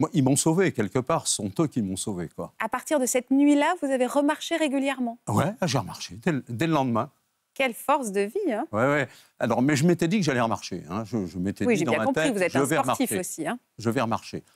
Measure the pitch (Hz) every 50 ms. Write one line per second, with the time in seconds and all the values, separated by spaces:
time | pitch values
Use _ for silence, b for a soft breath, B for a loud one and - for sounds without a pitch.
0 | 156 156 - 160 131 135 139 - - 160 160 185 190 156 - - 107 92 - 139
1 | 123 - 165 151 - - - - - 98 - - 165 143 - 127 104 95 95 90
2 | - 113 101 87 85 78 - - - - - - 220 220 - 254 - - 320 285
3 | 254 240 - 254 247 - 269 277 285 294 294 285 294 320 370 349 - 269 269 240
4 | 254 226 - 277 294 294 302 294 - - 339 320 311 285 254 277 269 277 269 262
5 | 247 233 233 - _ - 107 104 123 175 220 - 190 156 120 131 98 85 - -
6 | - - 87 110 - 185 156 131 - - 120 110 160 165 160 147 131 131 117 107
7 | 127 143 - _ _ _ _ _ _ _ _ - 269 254 220 - - - 285 302
8 | 254 214 190 202 202 208 - 403 427 320 226 208 302 - - 107 123 139 143 151
9 | - B B B B B B - - 117 113 117 127 147 151 123 151 180 175 -
10 | 170 165 196 226 170 147 135 123 117 113 104 - - - 98 85 80 73 87 110
11 | 113 98 123 110 95 85 90 92 90 101 98 - 104 123 131 139 165 123 - 151
12 | 110 277 262 156 160 285 220 196 180 165 - - 143 127 - 151 - 131 117 -
13 | 269 - 220 190 175 - - - - 156 233 247 - _ _ - 107 117 113 131
14 | 120 113 107 98 - - - 82 b b b